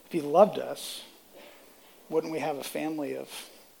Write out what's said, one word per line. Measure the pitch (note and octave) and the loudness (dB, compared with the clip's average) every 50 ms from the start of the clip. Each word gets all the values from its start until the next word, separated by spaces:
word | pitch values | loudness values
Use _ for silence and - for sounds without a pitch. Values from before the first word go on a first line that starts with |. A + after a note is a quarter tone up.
| - | -8
if | - | -4
he | - E3 | -2 -2
loved | C#3+ C#3+ D3+ F3+ G#3+ - - | 0 6 8 8 8 8 6
us, | - B2+ B2+ C3+ - - - - - - - - - - - - - - - - - - - - - - - - - - - | 0 -6 -6 -8 -8 -10 -10 -12 -12 -14 -18 -20 -20 -20 -20 -20 -20 -20 -20 -20 -20 -20 -20 -20 -20 -20 -20 -20 -20 -8 -2
wouldn't | D#3 D#3+ D#3+ E3 | -2 0 0 0
we | D#3+ C#3+ | -2 -2
have | C#3 D#3 D3 | -2 -2 -4
a | C3 B2+ | -4 -6
family | - - D3+ D3+ D#3 D#3+ D3+ C#3+ C3+ C3 | -6 -6 -4 -4 -2 -2 -2 -4 -4 -4
of | C3 C3+ - - - - - - - - - - - | -6 -8 -10 -12 -14 -14 -16 -18 -20 -20 -20 -20 -20